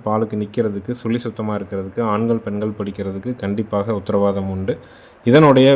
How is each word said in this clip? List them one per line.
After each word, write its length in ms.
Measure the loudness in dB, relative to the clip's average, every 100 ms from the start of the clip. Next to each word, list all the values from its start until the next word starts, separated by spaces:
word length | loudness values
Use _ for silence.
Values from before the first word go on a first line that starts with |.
பாலுக்கு 320 | -2 0 0 -4
நிக்கிறதுக்கு, 560 | -4 -2 -2 -4 -8
சுழி 260 | -6 -4 -4
சுத்தமா 360 | -4 -6 -6 -6
இருக்கிறதுக்கு, 440 | -6 -8 -6 -4
ஆண்கள் 420 | -2 0 0 -2
பெண்கள் 320 | -2 -4 -4 -4
பிடிக்கிறதுக்கு 540 | -8 -6 -6 -6 -8 -6
கண்டிப்பாக 580 | -4 -4 -2 -2 -2
உத்தரவாதம் 560 | -4 -2 0 2 0 -4
உண்டு. 260 | -4 -4 -6 -10 -20 -20 _ 4
இதனுடைய 420 | 6 8 8 6